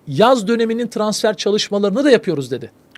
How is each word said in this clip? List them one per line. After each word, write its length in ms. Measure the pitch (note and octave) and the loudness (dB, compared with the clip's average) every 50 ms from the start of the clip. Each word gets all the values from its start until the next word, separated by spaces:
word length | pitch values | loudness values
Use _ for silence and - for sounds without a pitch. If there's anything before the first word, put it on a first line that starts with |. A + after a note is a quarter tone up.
| - | -12
"Yaz 400 | C#3+ C3 C#3+ G#3+ B3 C4+ B3 F#3+ | -6 0 2 4 4 4 2 2
döneminin 400 | G3 A#3 A3+ A#3 A3+ A3+ A#3 A#3+ | -2 0 0 0 -2 -2 -4 -6
transfer 500 | - - A3+ G#3+ G#3+ G#3 - - G#3+ G#3+ | -6 -4 -4 -4 -2 -2 -2 -2 -2 -2
çalışmalarını 640 | - - G#3 G3+ G#3+ - - G3+ G3+ G3+ G3+ F#3+ C4 C#4+ | 0 -2 -2 0 -2 -2 -2 -2 -2 0 0 0 2 4
da 80 | D4 | 4
yapıyoruz." 400 | A#3+ - - F#3+ D#3+ C#3+ C3 A#2+ | 4 4 2 -2 -4 -4 -4 -6
dedi. 200 | B2+ B2 A#2 - _ _ _ _ _ | -6 -8 -8 -12 _ _ _ _ _